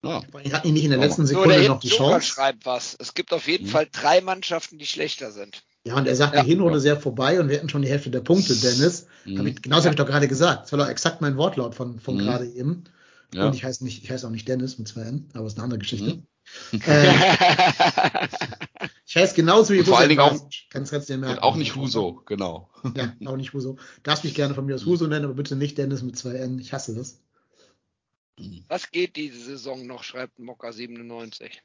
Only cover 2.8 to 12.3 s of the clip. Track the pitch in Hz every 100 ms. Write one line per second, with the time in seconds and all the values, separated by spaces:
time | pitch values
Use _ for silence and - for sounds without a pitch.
2.8 | - - 127 - - 170 147 - 98 151
3.8 | 151 - 147 175 185 185 196 170 - 156
4.8 | 147 156 147 - 123 104 101 - _ _
5.8 | 117 127 131 127 147 143 131 180 170 156
6.8 | 139 147 143 120 131 180 151 143 156 143
7.8 | 135 143 139 123 113 180 - 113 123 120
8.8 | 160 175 - _ - 98 143 139 127 151
9.8 | 170 143 139 143 143 131 170 123 - 143
10.8 | 143 120 - - 147 135 170 - 120 -
11.8 | 123 117 - 98 101